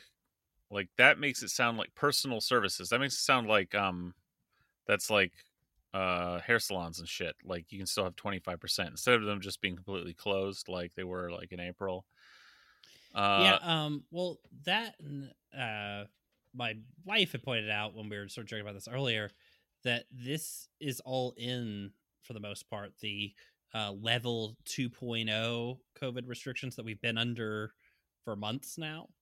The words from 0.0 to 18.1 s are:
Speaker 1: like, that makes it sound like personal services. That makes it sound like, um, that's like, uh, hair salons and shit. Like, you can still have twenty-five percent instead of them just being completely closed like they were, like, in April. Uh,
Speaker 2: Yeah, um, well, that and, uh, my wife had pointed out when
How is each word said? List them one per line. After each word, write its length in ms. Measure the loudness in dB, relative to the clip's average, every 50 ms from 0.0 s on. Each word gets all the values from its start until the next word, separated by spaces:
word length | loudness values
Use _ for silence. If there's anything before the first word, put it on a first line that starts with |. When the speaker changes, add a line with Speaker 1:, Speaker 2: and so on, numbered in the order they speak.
| -20 -20 _ _ _ _ _ _ _ _ _ _ _ -6
Speaker 1:
like, 200 | -4 -4 -4 0 _ 8
that 200 | 10 10 10 8
makes 240 | 2 -2 -2 -2
it 60 | -4 -2
sound 300 | 0 2 2 2 2 0
like 160 | -4 -6 -2
personal 480 | 0 2 2 4 2 0 0 -2 -2
services. 480 | 0 2 4 4 4 2 0 -4 -2 0
That 80 | 2 2
makes 160 | 2 2 0
it 60 | 2
sound 260 | 4 4 4 4 6
like, 280 | 6 6 6 6 4 2
um, 380 | 2 2 2 0 -2 -6 -8 -10 _ _ _ _ _ _ _ _ _ _ _ _ _ _
that's 220 | 2 2 2 2 4
like, 240 | 4 4 4 4 0 -6 -20 _ _ _ _ _ _ _ _ _ -2
uh, 460 | 0 2 2 2 2 0 0 -2 -2
hair 180 | 0 2 2 2
salons 400 | 2 0 -2 -2 -4 -4 -8 -10
and 100 | -8 -8
shit. 280 | -6 -6 -6 -6 -6 _
Like, 300 | -8 -8 -6 -6 -8 -10
you 60 | -10 -8
can 80 | -6
still 180 | -4 -2 -2 -2
have 120 | -2 -4
twenty-five 440 | -6 -6 -4 -4 -4 -4 -6 -8 -6
percent 300 | -4 -2 -2 -2 -2 -4
instead 240 | -6 -2 2 4 4
of 100 | 4 4
them 160 | 2 -2 -2
just 220 | -4 -6 -4 -2
being 140 | -2 -2 -2
completely 360 | -4 -6 -6 -6 -6 -6 -8
closed 560 | -10 -4 -2 0 2 2 0 -2 -4 -6 -6 -6
like 240 | -6 -6 -6 -6 -8
they 100 | -8 -6
were, 260 | -6 -4 -6 -6 -6
like, 220 | -6 -8 -10 -10
in 80 | -10 -8
April. 440 | -8 -8 -8 -6 -4 -4 -4 -4 -8 _ _ _ -20 -20 -20 -20 -20 -20 -20 -20 _ _ _ _ -20 -20 -20 -20 -20 -6 0
Uh, 240 | 4 6 6 8 10
Speaker 2:
Yeah, 160 | 10 10 8 6
um, 420 | 4 2 2 2 2 0 -2 -4 -8 _
well, 300 | -4 -4 -2 -2 -4 -8 _ _ -20 -8 -2
that 320 | 0 0 0 0 -4 -10 -14
and, 300 | -12 -10 -10 -10 -10 -12 -16 _ _ _ -6 -4
uh, 460 | -4 -4 -4 -4 -4 -4 -6 -8 -10 -12 _ _ _ _ _ _ _ _ -8
my 220 | -6 -4 -4 -4 -6 -10 -18 -20 -14 -6
wife 280 | 0 2 2 2 2
had 100 | 0 -4
pointed 280 | -2 -2 -2 0 0 0
out 240 | -2 -2 -2 -4 -6
when 160 | -8 -8 -8